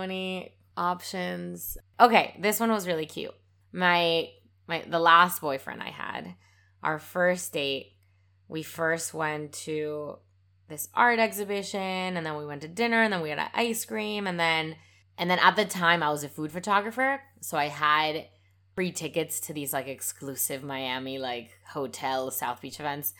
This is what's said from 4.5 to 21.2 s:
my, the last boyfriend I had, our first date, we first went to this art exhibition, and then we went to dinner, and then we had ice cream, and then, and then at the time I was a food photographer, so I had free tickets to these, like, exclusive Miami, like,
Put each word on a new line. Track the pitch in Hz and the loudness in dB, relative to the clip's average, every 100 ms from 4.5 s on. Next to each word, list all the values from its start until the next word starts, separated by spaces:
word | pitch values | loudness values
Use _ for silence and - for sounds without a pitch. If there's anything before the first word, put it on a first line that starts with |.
| _ - | _ -8
my, | 165 - | -8 -2
the | 165 | 2
last | 170 170 180 - | 8 8 8 4
boyfriend | 151 135 - 120 | -4 -4 -6 -10
I | - | -12
had, | - - - 180 180 _ _ _ _ | -10 -10 -10 -10 -16 _ _ _ _
our | 151 156 | -4 -4
first | - 180 180 180 - | -6 2 2 2 -2
date, | 156 139 135 - _ _ _ _ _ - | -4 -2 -4 -8 _ _ _ _ _ -12
we | 160 | -10
first | 151 - 160 165 165 | -10 -4 -2 0 -4
went | 160 156 151 151 - | -4 -4 -4 -8 -12
to | - 156 151 151 147 - _ _ _ _ - | -8 -6 -4 -6 -8 -12 _ _ _ _ -18
this | 151 - | -12 0
art | - 240 233 | 8 8 8
exhibition, | 220 196 196 202 190 202 | 4 2 -2 -2 -2 -4
and | 190 185 185 180 160 | -2 -2 -2 -2 -4
then | 151 | -6
we | |
went | 147 143 | -6 -8
to | 156 | -10
dinner, | 175 233 226 | -2 2 4
and | 220 | 4
then | 185 | 2
we | 156 | -2
had | 151 156 | -2 -2
ice | - 240 226 - | 0 0 -2 -4
cream, | 220 214 208 196 | -6 -4 -4 -2
and | 175 | 0
then, | 165 160 160 160 - _ _ - | 2 2 0 -8 -18 _ _ -6
and | 175 | 2
then | 175 | 6
at | 180 185 | 6 6
the | |
time | 208 185 170 170 | 0 2 4 4
I | 151 | 4
was | 147 | 0
a | 143 | -4
food | - 156 | -8 -8
photographer, | 175 208 202 214 233 269 277 - _ | -6 0 0 0 -2 0 0 -6 _
so | - 156 | -6 -2
I | 147 | -2
had | 147 151 151 156 156 - _ _ _ _ - | 0 2 4 2 -2 -8 _ _ _ _ -4
free | 180 | -4
tickets | - 156 165 156 - | -4 -4 -4 -4 -6
to | - | -8
these, | 151 139 | -8 -4
like, | 139 131 | -4 -6
exclusive | 123 - - 139 131 - 135 | -8 -10 -10 -10 -6 -6 -6
Miami, | 139 135 131 131 131 | -8 -6 -4 -4 -6
like, | 135 | -6